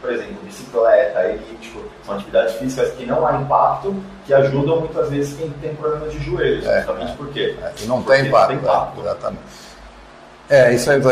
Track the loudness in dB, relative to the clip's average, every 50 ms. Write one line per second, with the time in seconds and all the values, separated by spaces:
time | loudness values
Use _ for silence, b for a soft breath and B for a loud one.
0 | -8 -6 -6 -6 -6 -10 -12 -14 -16 -16 -16 -18 -14 -6 -2 2 4 6 6 6
1 | 4 2 0 0 0 0 -2 -6 -10 -14 -16 -18 -16 -16 -16 -14 -16 -16 -18 -16
2 | -12 -10 -8 -8 -6 0 2 2 2 2 0 -4 -4 -4 -2 0 -2 -2 -2 -4
3 | -6 -4 0 0 2 2 0 0 0 2 2 4 4 2 0 -2 -4 -6 -6 -6
4 | -8 -12 -16 -14 0 4 4 4 4 4 2 0 0 2 0 0 0 -2 -2 -2
5 | -2 -2 -2 -2 -4 -4 -6 -8 -8 -8 -8 -8 -10 -10 -8 -4 -4 -4 -4 -4
6 | -6 -8 -8 -8 -6 -4 -2 0 0 0 0 0 0 0 0 0 0 -2 -4 -6
7 | -6 -8 -8 -10 -12 -10 -6 -4 -4 -4 -4 -6 -8 -12 -10 -10 -4 -4 -2 -2
8 | 2 4 4 4 4 4 4 4 4 4 2 0 0 0 0 0 0 -4 -6 -8
9 | -6 -6 -6 -6 -6 -8 -8 -10 -12 B B B B B B B B B -20 -20
10 | -20 -20 -20 -20 -20 -20 -20 -20 0 4 6 6 8 6 6 4 4 2 2 4
11 | 6 6